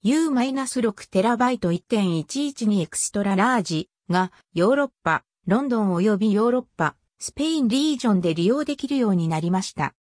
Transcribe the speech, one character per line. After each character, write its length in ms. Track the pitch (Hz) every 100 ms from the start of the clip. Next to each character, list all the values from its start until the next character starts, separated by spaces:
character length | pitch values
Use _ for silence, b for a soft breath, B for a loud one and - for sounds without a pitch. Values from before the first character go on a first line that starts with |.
ユ 260 | 196 302 330
ー 20 |
マ 140 | 254
イ 100 | 262
ナ 120 | 262 262
ス 140 | 262
六 240 | 226 -
テ 160 | - 190
ラ 160 | 208 233
バ 140 | 247
イ 80 | 254
ト 140 | 180
一 80 | 175
点 360 | _ 226 190 165
一 300 | 151 269 294
一 200 | 277 214
二 140 | 202
エ 60 | 156
ク 100 | -
ス 160 | -
ト 100 | 208
ラ 140 | 202 190
ラ 220 | 226 247
ー 40 |
ジ 280 | 180 160 175 _ -
が 240 | 180 185 b _
ヨ 180 | 165 185
ー 20 | 277
ロ 80 | 277
ッ 40 | _
パ、 220 | 165 156 _ _ -
ロ 140 | 214
ン 80 | 277
ド 160 | 240
ン 100 | 202
及 220 | 175 208 202
び 160 | 214
ヨ 160 | 202 233
ー 20 |
ロ 60 | 254
ッ 40 | 247 -
パ、 180 | 156 - _ _
ス 140 | -
ペ 120 | -
イ 160 | 311 320
ン 80 | 240
リ 280 | 254 302 269
ー 20 |
ジ 100 | 247
ョ 60 |
ン 80 | 190
で 100 | 170
利 140 | 165 175
用 180 | 269
で 120 | 302 285
き 120 | 262
る 80 | 277
よ 140 | 226
う 40 |
に 140 | 180 165
な 100 | 160
り 120 | 170
ま 100 | 185
し 140 | 190
た。 180 | - 139 _